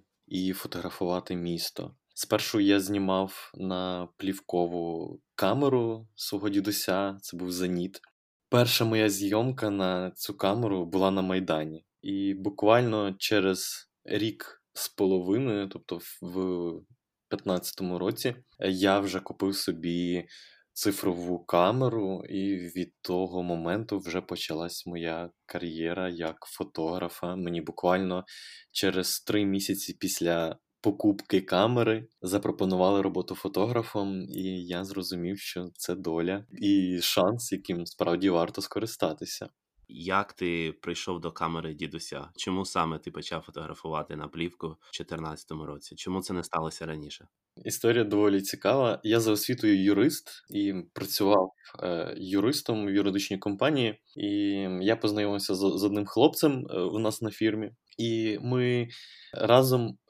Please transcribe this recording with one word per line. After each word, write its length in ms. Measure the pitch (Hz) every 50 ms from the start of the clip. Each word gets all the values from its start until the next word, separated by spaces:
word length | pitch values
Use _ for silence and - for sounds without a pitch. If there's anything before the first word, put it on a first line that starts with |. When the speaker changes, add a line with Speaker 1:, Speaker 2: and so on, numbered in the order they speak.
| _ _ _ _ _
Speaker 1:
і 260 | - - 92 92 95 92
фотографувати 840 | - - - - 87 85 90 - - 95 87 87 90 90 - 92
місто. 580 | 87 85 87 85 82 - - - - 90 - - _ _ _ -
Спершу 460 | - - - 107 107 - - - 110
я 200 | 101 101 101 101
знімав 720 | 95 92 101 101 98 95 95 95 95 95 - - - - -
на 540 | - 95 92 92 90 92 92 90 90 90 85 _
плівкову 1040 | - 95 95 98 - - - - 87 87 85 87 87 85 82 85 82 80 - - - _ _ _
камеру 720 | - 101 95 117 131 143 139 131 123 117 113 113 113 113 - _
свого 340 | - - - - 104 104 107
дідуся, 720 | 101 101 98 107 101 - - - 92 95 98 98 98 98 -
це 140 | - -
був 160 | 87 90 90 90
"Зеніт". 480 | 90 92 90 90 87 87 95 - - - - _ _ _ _ _ _ _ -
Перша 340 | - 120 120 120 - - 117
моя 260 | 113 113 110 110 104
зйомка 600 | 98 95 101 98 104 107 120 131 131 131 110 107
на 400 | 101 98 95 92 92 90 92 92
цю 240 | - - - - 101
камеру 520 | - - 98 101 120 120 107 98 92 87
була 240 | 85 87 95 95 95
на 120 | 95 98 92
Майдані. 640 | 92 92 95 92 85 82 78 78 78 78 82 - _ _ _ -
І 320 | 98 98 98 98 98 98
буквально 800 | 95 95 101 101 - - 104 113 120 123 117 110 107 104 98 95 -
через 720 | - - 110 104 92 98 92 90 - - - - - _ _ _ -
рік 580 | - - 104 104 110 101 - - - - - _ _ -
з 160 | - - -
половиною, 800 | _ - 104 95 95 92 90 90 98 120 135 131 107 101 98 98
тобто 280 | - - - - 87
в, 60 | 85 - - - -
в 640 | 90 90 90 92 95 92 90 87 87 85 82 80 - _ _ _ _ _ _ _ _ -
п'ятнадцятому 680 | 110 101 - 101 92 90 - - - - 95 90 90 87
році, 360 | 90 101 117 - - 131 120 - - _ _ -
я 420 | 98 95 95 92 95 98 98 101
вже 200 | 101 98 92 95
купив 360 | 95 - - - 98 98 98
собі 680 | - - - 87 82 80 87 85 87 90 87 87 87 82 - - - - - - _ _ _ -
цифрову 720 | - - 104 101 - - 101 87 87 87 87 90 87 -
камеру, 800 | - - 87 87 95 113 127 131 123 117 113 101 95 95 90 - -
і 280 | - 98 95 98 98
від 360 | 90 90 87 - 92 87 - _ _ -
того 400 | - 90 90 95 90 90 90 87
моменту 560 | 90 85 82 82 85 90 107 113 117 104 98
вже 220 | 98 87 82 92
почалась 640 | 90 - 90 85 - - 80 78 85 87 - - -
моя 440 | 90 87 85 82 82 82 82 87 85 - _ _
кар'єра 640 | - - 90 87 85 80 80 82 82 87 92 92 90
як 280 | 87 82 85 80 80 - -
фотографа. 920 | - - - - - - - 80 80 85 92 90 85 - - - 87 90
Мені 240 | 92 90 85 85 85
буквально 640 | 78 - - - - 90 90 92 98 90 90 90 92 - - - - - - - - _ -
через 480 | - - 98 92 92 90 - - -
три 240 | - - - 104 104
місяці 520 | 98 98 98 98 - 98 95 - - 92 -
після 560 | - 92 - - 85 85 82 82 82 80 - - _ _ _ _
покупки 600 | - 110 101 - - 107 101 98 - - - 95
камери 680 | 92 - 92 90 101 117 123 120 113 110 110 110 120 - _ _ -
запропонували 800 | 92 95 101 98 - - - 101 95 92 92 92 92 101 98 95
роботу 320 | 98 87 92 87 - 92
фотографом, 920 | - - 95 98 104 98 117 123 120 113 - - 107 101 98 98 95 90 -
і 380 | 92 98 95 95 95 90 90
я 180 | 87 90 87 98
зрозумів, 540 | 98 98 98 90 87 92 87 87 87 98 98
що 300 | - - - 90 90 87 85
це 200 | - - - 87
доля 500 | 95 87 85 82 82 85 87 95 101 110 - -
і 460 | - 104 98 101 98 92 90 90 87 85
шанс, 500 | - - 98 90 95 117 117 - - 98
яким 340 | 95 - - 92 87 85
справді 440 | - - - - 82 85 85 95 98
варто 320 | 90 85 85 85 - - -
скористатися. 880 | - - 98 104 113 - - - 82 78 - - - - - - - _ _ _ _ _ _ _ - -
Speaker 2:
Як 400 | 64 82 90 95 98 101 - -
ти 400 | - 90 87 85 85 82 80 76 - -
прийшов 380 | - 85 - - - 90 85
до 120 | 80 85 82
камери 420 | - 82 82 82 82 80 80 78
дідуся? 540 | 73 80 76 78 82 - - 73 71 71 - -
Чому 280 | - - - 92 92 95
саме 340 | - - 95 82 80 80 78
ти 120 | - 87
почав 320 | 82 - 82 - 85 80 80
фотографувати 760 | - - 80 80 78 78 - - 82 78 76 73 - 80
на 120 | 76 76 76
плівку 480 | - 85 82 87 - - - 80 78 -
в 100 | _ -
чотирнадцятому 760 | - - - - 85 80 80 80 78 - - - 80 78 76
році? 280 | 73 73 73 - - 80
Чому 260 | - - 92 92 95 92
це 120 | - 98
не 100 | 90 85
сталося 420 | - - 82 80 80 - - 82
раніше? 400 | 80 80 78 73 73 - - - - _ _ _ _ _ - -
Speaker 1:
Історія 400 | - - - - 113 117 120 110
доволі 360 | 104 107 104 104 104 98 98
цікава. 600 | 98 - - - - 95 120 139 131 117 104 - -
Я 180 | 107 110 117
за 120 | 113 110 107
освітою 520 | 101 - - 123 123 - 107 101 95 95
юрист 460 | 101 101 95 117 156 165 - - - - - - -
і 240 | 98 101 101 101 95 92 85 - -
працював, 600 | - 98 95 - - 104 98 104 98 92 95 - _ - - - - 90
е, 320 | 90 87 82 85 - - -
юристом 680 | 95 92 95 98 98 120 151 - - - 117 107 104
в 40 | 101
юридичній 480 | 98 101 98 98 92 101 98 - 101 95
компанії. 640 | - 104 101 98 123 143 156 139 120 113 107 - _ _ -
І 120 | - 104 101 101 101 101 101 98 98 98 92 92 92
я 160 | 92 101 113
познайомився 580 | 113 - 107 104 107 104 104 101 101 98 - 98
з, 40 | 92
з 260 | 98 98 80 92 101
одним 220 | 104 98 107 104
хлопцем, 600 | 101 - 110 127 156 - - - 151 139 127 - -
е, 100 | - -
у 180 | 90 92 78 110
нас 240 | 113 110 110 - 117
на 80 | 107
фірмі. 400 | 98 - 110 110 107 107 110 101 - _ _ _ _ -
І 400 | 113 117 113 113 110 110 107 101
ми 480 | - 120 127 127 123 123 123 123 120 117 - - - - - - - - -
разом 640 | - - 107 117 127 131 131 127 123 117 110 95 - _ _